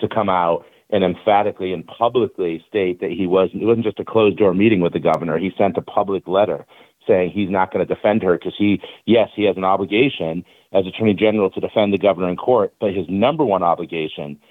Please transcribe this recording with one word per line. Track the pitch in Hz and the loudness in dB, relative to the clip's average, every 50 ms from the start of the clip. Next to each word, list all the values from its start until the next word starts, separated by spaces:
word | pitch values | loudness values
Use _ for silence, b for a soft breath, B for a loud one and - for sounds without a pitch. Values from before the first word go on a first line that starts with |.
to | 110 98 | -8 -4
come | - 110 104 98 | -2 -2 0 0
out | 92 90 87 85 85 82 b b b b b _ | 0 0 0 0 0 -2 b b b b b _
and | 107 98 92 | 0 0 2
emphatically | 90 87 - - 107 101 101 104 104 - - 95 92 92 | 0 0 -2 0 2 2 2 2 0 -2 -4 -6 -6 -6
and | 82 80 | -8 -10
publicly | - - - 113 120 120 127 110 98 - - 92 85 82 80 - _ | -12 -6 -2 -2 0 2 2 0 0 -2 -4 -4 -4 -4 -6 -8 _
state | - 104 95 90 87 - | -2 -2 0 0 -2 -4
that | 101 87 | -6 -6
he | 87 90 95 | -4 -4 -2
wasn't, | 87 90 95 95 90 - 95 98 | 2 2 2 2 2 0 -2 0
it | |
wasn't | 110 117 113 117 | 0 2 2 0
just | 107 - - | -2 -4 -6
a | 107 | -8
closed-door | - - 113 107 104 95 - 107 95 87 | -2 0 2 2 2 2 2 2 2 4
meeting | 95 104 113 110 90 | 4 4 4 4 2
with | 87 85 78 | 2 0 0
the | 85 | 0
governor. | 73 85 80 80 82 82 78 80 | 0 0 0 0 0 -2 -2 -2
He | 92 92 - - | -2 -4 -2 0
sent | 104 95 82 - | 0 0 0 -2
a | - | -6
public | - - 110 104 95 98 90 - 85 | -4 -4 -4 -2 -2 -4 -6 -4 -2
letter | 92 98 104 95 76 71 - b b b b b b _ _ - | 0 2 2 2 0 -4 -8 b b b b b b _ _ 0
saying | 107 92 92 87 | 2 2 2 0
he's | 87 104 101 90 | -2 -2 -2 -2
not | 98 95 92 - - | 0 -2 -2 -2 -2
gonna | 95 85 | -2 -2
defend | 80 90 - - 104 104 110 92 | -2 -2 -2 0 0 0 2 2
her | 92 87 | 0 0
'cause | 80 - 90 - - | 0 -2 -6 -4 0
he, | 104 104 98 85 B B B B B | 0 0 0 0 B B B B B
yes, | - 110 117 101 - - | 2 2 2 2 2 -2
he | 104 104 | -2 0
has | 101 90 | 0 0
an | 92 95 | 0 0
obligation | 95 98 92 98 92 101 110 143 139 - - 87 80 82 90 92 b b b b b - | 0 0 0 0 0 0 0 0 0 -2 -4 -6 -6 -4 -6 -8 b b b b b -2
as | 98 92 | -2 -2
Attorney | 92 - - 113 107 98 | -2 -4 0 0 2 2
General | 87 107 107 107 107 98 92 | 2 2 2 2 2 0 0
to | - 101 | -2 -4
defend | 92 90 - 113 104 101 101 | -8 -4 -2 0 0 0 0
the | 90 | 2
governor | 92 101 92 85 92 90 | 2 2 2 2 -2 -4
in | 90 | -4
court, | - - 123 127 113 98 92 - _ | -2 0 0 2 2 2 0 -2 _
but | 113 107 92 | -4 -4 -2
his | 98 87 85 | -4 -4 -4
number | 95 98 110 135 160 156 147 | -2 0 2 2 2 0 0
one | 110 98 92 87 | 0 0 2 2
obligation | 85 80 - 85 73 85 82 78 78 - - 78 71 73 b b b | 2 0 0 -2 -6 -6 -6 -6 -6 -8 -10 -10 -12 -12 b b b